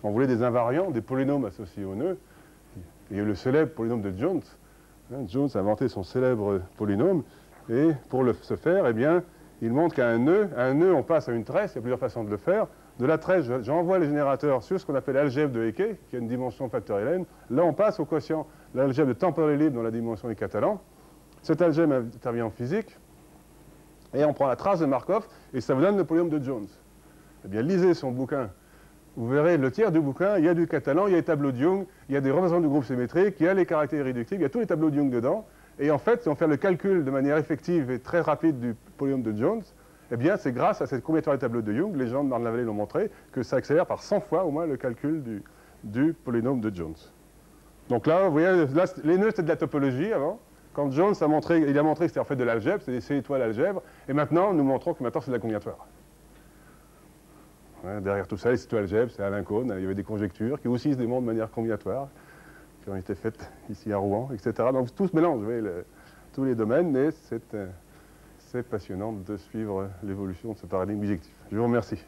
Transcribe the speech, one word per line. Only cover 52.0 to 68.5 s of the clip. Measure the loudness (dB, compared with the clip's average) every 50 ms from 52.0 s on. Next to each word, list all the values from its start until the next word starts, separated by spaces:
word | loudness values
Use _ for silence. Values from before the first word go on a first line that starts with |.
| -2
que | -2
c'était | 0 -4
en | -4
fait | -2 -2
de | -2 0
l'algèbre, | 0 0 0 0 -2 -2 -2 -4
c'est | -6
des | -6 -6
C | -4 -2 -4
étoiles | -4 -2 -2 -2 0
algèbres. | 0 0 0 0 -2 -2 -2 -6 -10 -12 -20 -16 -8 -2
Et |
maintenant, | 0 0 0 2 2 2 4 4
nous | 2 2 2
montrons | 2 0 0 -2 -4 -6
que | -4
maintenant, | -6 -4 -4 -4
c'est | -4 -4
de | -4
la | -4
combinatoire. | -2 -4 -4 -4 -6 -8 -12 -12 -20 -20 -20 -20 -20 -20 -20 -20 -20 -20 -20 -20 -20 -20 -20 -20 -20 -20 -20 -20 -20 -20 -20 -20 -20 -20 -20 -20 -20 -20 -20 -20 -20 -20 -20 _ -20 -20 -20 -14 -10
Ouais, | -8 -8 -4
derrière | -2 -2 0 -2 -2
tout | -4 -8
ça, | -2 0 0
les | 0
C | 0 -2
étoiles | -2 -2 -2
algèbres, | 0 2 2 0 0 0 -2
c'est | -4
Alain | -4 -2 -2 -4
Cohn. | -4 -2 -2 -2 -2 -2 -4
Il | -4
y | -4
avait | -4 -4
des | -4
conjectures | -4 -6 -4 -4 -4 -4 -4 -4 -4 -4 -4 -4
qui | -2 -2
aussi | -2 0 0 -2
se | 0 0
démontrent | -2 -2 -2 -2
de | -2
manière | -2 -2 -2 -4 -4
combinatoire, | -4 -4 -2 -2 -4 -4 -4 -6 -6 -6 -6 -10 -14 -20 -20 -20 -20 -20 -20 -20 -20 -20 -20 -20 -20 -18
qui | -12 -8
ont | -8
été | -8 -6 -6 -8
faites | -4 -6 -8 -8 -8 -18 -18 -18 -20 -14 -14
ici | -14 -10 -6 -2
à | -2
Rouen, | 0 0 0 0 -2 -2 -6
et | -10 -6
cetera. | -4 -4 -2 0 0 2
Donc | 2 0 -2 -4 -2
tout | -2 -2 0
se | 2
mélange, | 2 2 2 0 -2
vous | -2
voyez, | -4 -4 -4
le, | -4 -4 -6 -8 -12 -14 -20 -20 -20 -20 -20 -20 -20 -12
tous | -6 -2 -2
les | 0 0
domaines, | 0 0 2 2 2 2 2
mais | 2 2 2 0
c'est, | -2 -6 -12 -10 -10 -10 -10 -10 -10
euh, | -10 -10 -10 -12 -18 -20 -20 -20 -20 -20 -20 -20 -20 -20 -20 -20 -20
c'est | -20 -10